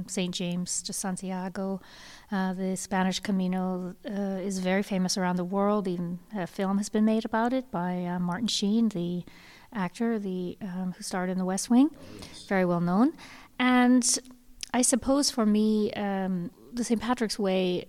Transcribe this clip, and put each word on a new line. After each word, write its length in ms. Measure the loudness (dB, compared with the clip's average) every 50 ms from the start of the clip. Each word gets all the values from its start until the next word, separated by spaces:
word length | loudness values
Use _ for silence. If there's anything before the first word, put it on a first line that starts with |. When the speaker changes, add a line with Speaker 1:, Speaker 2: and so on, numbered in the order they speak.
| -6
Speaker 1:
Saint 300 | -4 -4 -2 -2 -2 -2
James 480 | -4 -4 -2 -2 -2 -2 -4 -4 -6 -6
de 100 | -6 -8
Santiago. 880 | -6 -4 -4 -4 -4 -6 -6 -6 -4 -6 -6 -6 -4 -4 -4 -4 -6 -8 -12 -20 -20 -20 -20 -20 -20 -10 -4
Uh, 220 | -2 0 0 0 0
the 240 | -2 -2 -2 -2
Spanish 420 | -4 -4 -2 0 2 2 2 0 -2
Camino, 760 | -2 0 0 0 0 0 0 0 0 -2 -2 -4 -6 -8 -10 -10 -10
uh, 320 | -6 -4 -4 -2 -2 -4 -4
is 200 | -4 -4 -4 -2
very 240 | 0 2 2 2 0
famous 340 | 0 0 0 0 0 0
around 200 | 0 0 0 0
the 60 | 0 -2
world. 440 | -2 0 0 2 2 2 2 0
Even 320 | -2 -2 -4 -4 -6 -6 -8 -10 -10 -8
a 100 | -6 -6
film 320 | -6 -4 -2 -2 0 0
has 120 | 0 0 0
been 160 | 2 2 4
made 200 | 4 4 2 0
about 280 | 0 0 0 2 2 0
it 180 | -2 -2 -4
by, 340 | -4 -4 -2 -2 -2 -2 -2
uh, 140 | -2 -2 -2
Martin 280 | -2 -2 -2 -2 -2
Sheen, 420 | -2 0 0 0 2 4 4 2 2
the 340 | 0 -2 -2 -2 -4 -4 -6 -10 -16 -20 -20 -20 -20 -20 -20 -10 -6
actor, 460 | -4 -4 -4 -4 -4 -2 -2 -2 -2
the, 400 | -4 -4 -4 -4 -6 -6 -8 -8
um, 320 | -10 -8 -6 -4 -4 -6 -6
who 60 | -8
starred 300 | -8 -6 -4 -2 -2 -2
in 80 | -2 -2
The 60 | 0
West 260 | 0 -2 -2 2 4
Wing, 180 | 6 6 6 6
Speaker 2:
Oh, 60 | 2 -4 -12 -16 -16 -16
yes. 240 | -16 -16 -16 -18 -4
Speaker 1:
very 180 | 0 2 2 4
well 160 | 4 2 2
known. 340 | 2 2 4 4 4 4 2 -2 -10 -20 -20 -20 -20 -14 -4
And 600 | 0 2 4 6 6 6 8 6 6 4 2 0 0 -4 -8 -18 -20 -20 -20 -18 -16 -10 -4 0
I 100 | 2 2
suppose 480 | 4 2 2 2 2 2 4 2 2
for 140 | 0 2 2
me, 460 | 4 4 4 4 4 4 2 2 0 0
um, 580 | -2 -2 -2 0 0 0 0 -2 -2 -4 -6 -10 -14 -18 -10
the 120 | -6 -6 -2
Saint 180 | 0 0 0
Patrick's 380 | 0 -2 -2 0 -2 -2 -2 -2
Way, 440 | 0 2 2 2 2 2 0 -2 -4